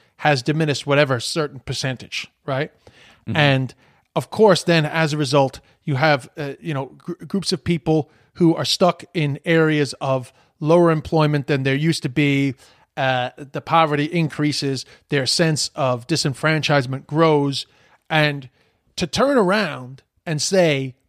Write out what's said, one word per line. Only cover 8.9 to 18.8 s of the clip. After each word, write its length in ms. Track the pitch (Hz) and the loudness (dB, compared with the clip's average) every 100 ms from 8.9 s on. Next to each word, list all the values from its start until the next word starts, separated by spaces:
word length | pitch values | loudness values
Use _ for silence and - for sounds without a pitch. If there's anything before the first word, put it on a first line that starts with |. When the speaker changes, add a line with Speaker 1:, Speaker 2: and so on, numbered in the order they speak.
| 170 - 175 | 0 -4 -4
Speaker 1:
in 240 | 147 139 | -2 -2
areas 500 | 170 165 156 151 139 - | 0 2 4 2 0 -4
of 320 | 135 131 123 _ _ - | -4 -4 -4 _ _ -6
lower 320 | 151 170 170 | 2 4 4
employment 560 | 156 - 165 151 147 135 | 2 0 0 2 0 0
than 160 | 143 | -2
there 100 | 135 | 0
used 300 | 139 160 160 | 0 0 -2
to 60 | 143 | -2
be. 440 | 123 143 139 139 120 - _ _ - | 0 2 2 0 -4 -14 _ _ -4
Uh, 320 | 135 127 123 - | -2 0 -4 -8
the 240 | 139 143 | -14 -12
poverty 420 | - 165 160 147 147 | 0 2 2 0 -2
increases, 800 | 170 156 - 147 135 139 135 - - - | -2 -2 -2 -2 -2 -4 -6 -10 -18 -4
their 180 | - - | -2 0
sense 440 | - 160 151 - | 0 0 0 -4
of 320 | - 135 123 117 | -2 -2 -2 -4
disenfranchisement 1000 | 160 147 127 151 156 143 143 127 135 - | -2 -2 -2 0 0 2 0 0 -6 -4
grows, 580 | 147 165 151 143 135 - _ _ _ - | 2 4 4 0 -4 -10 _ _ _ -4
and 400 | 156 151 143 123 _ _ _ | 0 0 -2 -12 _ _ _